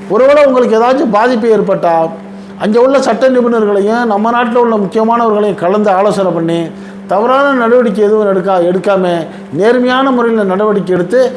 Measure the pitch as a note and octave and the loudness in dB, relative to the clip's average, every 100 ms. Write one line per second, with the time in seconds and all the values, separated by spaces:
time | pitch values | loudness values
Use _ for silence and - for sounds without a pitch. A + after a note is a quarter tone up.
0 | - G#3 C4 D4 C#4+ B3+ A#3 A3 A#3+ C4+ | -4 2 4 4 4 2 2 2 2 0
1 | D4+ G3+ A#3+ B3 A3+ G#3 F#3 F#3+ F3 E3 | 0 0 0 0 2 2 0 0 0 0
2 | E3 - - - - - F3+ A3 B3+ C#4 | -2 -6 -16 -18 -18 -6 -2 2 2 2
3 | C4+ A3 C4 B3+ A#3 A#3 G#3 G3+ G3 A3+ | 0 0 2 2 0 0 0 0 0 0
4 | A#3+ G3+ A3 A#3+ A#3+ A#3+ A#3+ A3 - A3 | 0 0 0 0 0 0 0 0 -2 -2
5 | A3 A#3 A#3 G#3 G#3 F#3+ E3+ G#3 G#3 F#3 | 0 0 0 0 -2 -2 -2 0 2 2
6 | G#3 G3 F#3 E3+ E3 E3+ E3 - - - | 0 0 -2 -2 -2 -2 -4 -10 -16 -16
7 | - F3+ A3+ C4 C#4 C4+ A3+ B3 A3 G3 | -4 -2 0 0 0 0 2 2 2 0
8 | G#3 G#3+ G#3 G3 F#3 F#3+ F3 F#3 F#3+ G3 | 0 2 0 0 0 0 0 0 0 0
9 | F#3 E3+ D#3 - - C#3+ G#3 B3 B3 B3+ | 0 -2 -6 -12 -10 -2 0 2 0 0
10 | C#4 B3 A#3 A3+ G3 F#3 G#3+ G3 F3 F3+ | 0 0 0 0 0 0 0 0 0 -2
11 | F3+ A#3+ B3 | 0 0 0